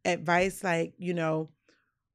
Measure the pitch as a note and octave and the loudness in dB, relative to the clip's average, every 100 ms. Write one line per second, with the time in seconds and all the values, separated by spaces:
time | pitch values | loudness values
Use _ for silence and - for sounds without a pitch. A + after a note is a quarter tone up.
0 | - F3 E3 F3 F#3+ F#3 F#3+ E3 E3 - | -2 0 2 2 2 -2 -2 0 -2 -6
1 | F3 F3 D#3+ D#3+ D#3 _ _ _ _ _ | -4 -2 0 -2 -4 _ _ _ _ _
2 | _ | _